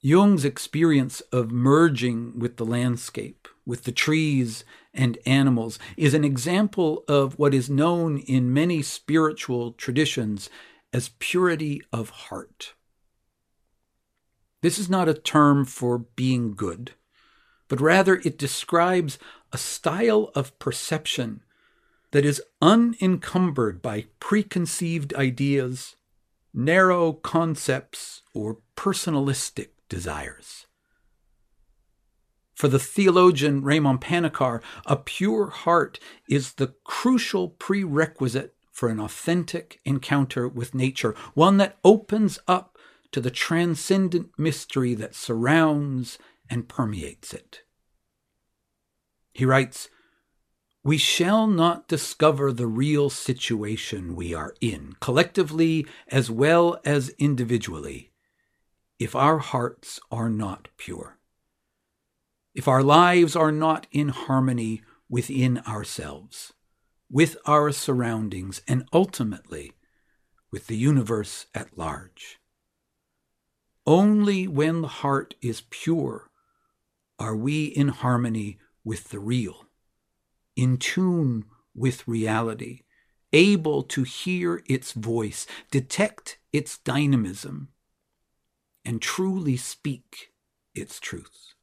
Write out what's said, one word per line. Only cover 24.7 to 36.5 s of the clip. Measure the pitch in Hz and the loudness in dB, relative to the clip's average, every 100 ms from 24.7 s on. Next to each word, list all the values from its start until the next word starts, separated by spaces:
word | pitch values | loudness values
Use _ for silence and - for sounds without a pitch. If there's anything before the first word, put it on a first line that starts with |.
| - 170 165 143 | -4 -4 -4 -6
ideas, | - 135 123 139 139 127 127 - - _ _ _ _ _ | -2 -2 0 0 0 0 -6 -12 -20 _ _ _ _ _
narrow | - 131 175 185 180 165 | -4 2 6 6 4 2
concepts, | 156 - 165 165 147 - 131 - - - - _ | 0 -2 0 0 -2 -2 -4 -4 -16 -16 -18 _
or | - 107 110 _ - | -8 -6 -8 _ -6
personalistic | 196 190 - 147 139 127 - - - _ _ | -2 -2 -2 -2 0 -2 -6 -10 -14 _ _
desires. | 90 87 73 73 - - - - _ _ _ _ _ _ _ _ _ _ _ _ _ _ _ _ _ _ - | -8 -8 -8 -10 -16 -20 -20 -20 _ _ _ _ _ _ _ _ _ _ _ _ _ _ _ _ _ _ -2
For | 147 | 0
the | 135 | 2
theologian | - - 190 180 180 147 147 139 | 0 2 4 8 6 6 0 0
Raymond | 139 156 143 131 | 0 2 2 0
Panikar, | - 175 165 - 131 117 - - | 0 -2 -2 0 -2 -2 -10 -18
a | - - | -4 -4
pure | - - 196 220 185 | -4 -4 -2 0 -2
heart | - - 170 143 - - - - | -4 2 2 2 -6 -20 -20 -2
is | 139 131 | -2 -2